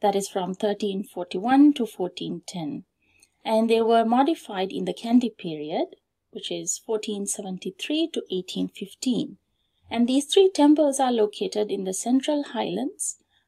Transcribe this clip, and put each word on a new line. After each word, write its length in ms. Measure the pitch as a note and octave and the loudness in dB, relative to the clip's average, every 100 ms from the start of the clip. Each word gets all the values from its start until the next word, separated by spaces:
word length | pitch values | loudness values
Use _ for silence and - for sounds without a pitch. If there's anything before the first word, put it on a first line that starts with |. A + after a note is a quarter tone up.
that 160 | G#3 G3 | 0 0
is 140 | G3 | -2
from 240 | G3 F3+ | -6 -6
thirteen 500 | F#3 G#3 G3+ G#3 F#3+ | -4 -2 -2 -4 -4
forty-one 720 | G3+ - F3 F#3 A3+ C4+ D4 | -8 -10 -8 -4 2 6 8
to 100 | C#4+ | 6
fourteen 560 | A3 - F3+ - E3 F3 - | 0 -4 -6 -6 -8 -10 -10
ten, 380 | F3+ D3+ - - _ _ _ _ _ | -8 -8 -8 -12 _ _ _ _ _
and 240 | - A3 A3+ | -2 2 4
they 140 | A3+ | 2
were 240 | A3+ A3+ A3+ | 4 4 4
modified 640 | A#3+ C#4 D#4+ - G3 F#3+ | 4 2 0 -4 -6 -4
in 140 | - F3+ | -4 -6
the 80 | |
Kandy 420 | F3 A#3 A#3+ A#3+ - | -6 2 2 2 -4
period, 520 | F3 D#3 D3+ G3 E4 - _ _ _ | -8 -8 -4 -4 -4 -8 _ _ _
which 200 | G#3+ - | -14 -8
is 280 | F3 E3 - | -8 -6 -8
fourteen 480 | - A3 G#3+ G3+ G3+ | -4 -6 -4 -6 -6
seventy-three 840 | - G3 F#3 F#3+ - - D4+ D#4+ | -8 -8 -8 -10 -8 -4 -2 -2
to 80 | - - | -4 -6
eighteen 380 | F#3 F3+ F#3+ F3+ | -6 -6 -6 -6
fifteen. 680 | - G3 - C4 G#3+ - - _ _ _ _ - | -6 -16 -6 -2 -2 -4 -10 _ _ _ _ -8
And 140 | A3+ A#3+ | -2 2
these 200 | C4 C#4+ | 2 2
three 220 | G4+ F#4+ | 4 4
temples 520 | F4 D4 D4+ D4 C#4 | 6 6 6 4 2
are 100 | C4 | 0
located 580 | A#3 G#3 - F#3+ G#3+ G#3 | 2 0 0 -4 -2 -2
in 140 | G3 | -2
the 100 | F#3 | -4
central 520 | F#3+ A#3+ C4 C4+ D4 | -4 0 0 2 -2
highlands 720 | C#4+ A#3 - F#3 C4+ G#4 - - _ _ | -2 -4 -4 -2 -4 -6 -8 -10 _ _